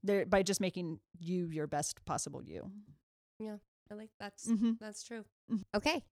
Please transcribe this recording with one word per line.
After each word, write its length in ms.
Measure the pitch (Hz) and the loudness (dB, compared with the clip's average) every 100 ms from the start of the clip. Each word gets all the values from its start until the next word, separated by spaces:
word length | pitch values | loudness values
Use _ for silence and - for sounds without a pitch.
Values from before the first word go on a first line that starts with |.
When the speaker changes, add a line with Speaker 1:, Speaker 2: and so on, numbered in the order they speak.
Speaker 1:
there 220 | 196 202 | 4 2
by 180 | 185 196 | 6 4
just 160 | 190 196 | 4 2
making 400 | 190 185 175 160 _ 170 | 0 -2 -6 -6 _ -12
you 280 | 170 180 170 | -2 0 0
your 180 | 156 147 | -2 -2
best 360 | 147 143 - - | 0 -2 -6 -4
possible 360 | 147 - 127 | -2 -2 -8
you. 280 | - 78 - 202 208 - _ _ _ _ | -10 -10 -10 -14 -18 -20 _ _ _ _
Speaker 2:
Yeah, 180 | 220 208 _ _ _ | -10 -10 _ _ _
I 40 | |
like 160 | 208 220 _ | -14 -14 _
that's, 300 | 202 - 220 | -12 -8 2
Speaker 1:
Mm-hmm. 240 | 226 226 226 | 4 4 2
Speaker 2:
that's 220 | 214 202 | -4 -10
true. 200 | - 233 208 _ _ | -10 -10 -12 _ _
Speaker 1:
Mm-hmm. 240 | 226 - 202 | -4 0 2
Speaker 2:
Okay. 260 | 294 320 - | 4 2 -2